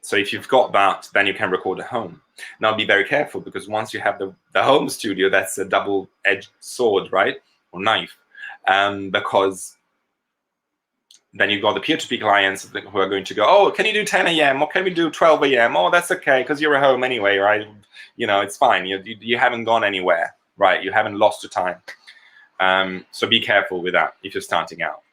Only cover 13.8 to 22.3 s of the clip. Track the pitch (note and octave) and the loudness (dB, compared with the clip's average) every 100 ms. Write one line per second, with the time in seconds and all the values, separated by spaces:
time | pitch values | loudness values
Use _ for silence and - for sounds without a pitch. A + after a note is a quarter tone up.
13.8 | G#3 G#3 G3+ F#3 F3+ E3 C#3+ C3+ D3+ F#3 | -2 -2 0 0 0 2 2 2 -2 -2
14.8 | F#3+ E3+ E3 - E3+ D3+ C#3+ B2+ A#2 D3+ | -2 -2 -4 2 4 4 4 4 2 2
15.8 | F3+ F3 E3+ F3 - C3 B2 D3 D3+ C#3 | 2 2 0 -4 2 0 0 -2 2 4
16.8 | C#3 B2+ B2+ B2 G2+ G2 G2 G#2+ G#2 G#2 | 4 2 0 0 0 4 4 2 -2 -16
17.8 | _ - - - A2+ G2 G2+ - C3 G2 | _ -20 -20 -6 0 0 0 2 2 2
18.8 | F#2 G2 G2 G#2+ A2+ A#2+ B2+ A#2+ A2+ A2+ | 0 -8 -8 -14 -4 0 0 0 0 0
19.8 | G#2 G2 F2+ E2+ - _ _ _ F#2+ F2 | 2 0 0 0 -2 _ _ _ 2 2
20.8 | F#2 A2 G#2+ G2+ G#2+ - - - F2+ F2 | 0 -2 -2 2 0 0 -8 -4 -4 -6
21.8 | - - - - _ | -14 -20 -20 -20 _